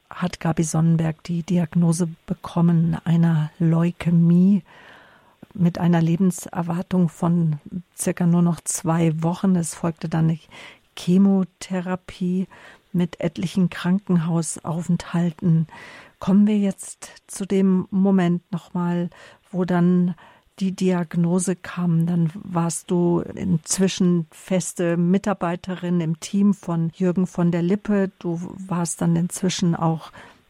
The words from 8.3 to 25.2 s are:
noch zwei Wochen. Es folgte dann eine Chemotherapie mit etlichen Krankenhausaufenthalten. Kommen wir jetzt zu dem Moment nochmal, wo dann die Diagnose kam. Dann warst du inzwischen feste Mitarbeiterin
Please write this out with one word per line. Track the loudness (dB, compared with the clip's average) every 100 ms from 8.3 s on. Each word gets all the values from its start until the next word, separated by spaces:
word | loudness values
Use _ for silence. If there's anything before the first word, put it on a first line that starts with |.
| 4
noch | 2 0
zwei | -6 -6 -2 0 0 0
Wochen. | -2 -2 0 0
Es | -2 -6
folgte | -6 -6 -4
dann | 0 0
eine | 0 -8 -20 -20 -20 _ -8
Chemotherapie | 0 4 4 4 0 -8 -8 -6 -4 -8 -10 -6 -2 -2 -4 -10 -20 -20 _
mit | -2 -2 -2
etlichen | -6 -6 -4 0 -2
Krankenhausaufenthalten. | 0 -2 -2 0 0 0 -2 -4 -8 -8 -6 -2 -4 -2 -2 -2 -2 2 2 0 -8 -20 -20 -20 -8
Kommen | 0 4 4
wir | 2
jetzt | 0 -4 -10 -16 -20 -20 -16
zu | -12 -2
dem | 2 4 2 0
Moment | 0 2 4 2 0 -4
nochmal, | -10 -8 -4 -2 -2 -4 -8 -20 -20 _
wo | -4 0
dann | 2 4 4 2 -2 -12 _ _ -6
die | -6
Diagnose | -2 0 0 -2 0 0 0 -2 -4
kam. | -8 -4 0 2 2
Dann | 0 0 -4
warst | -6 -4 -2 -4 -2
du | 0 2 0 -2
inzwischen | -6 -2 -2 -2 0 0 2 2 2 -2
feste | -10 -4 -4 -2 -2 -2 2
Mitarbeiterin | 2 2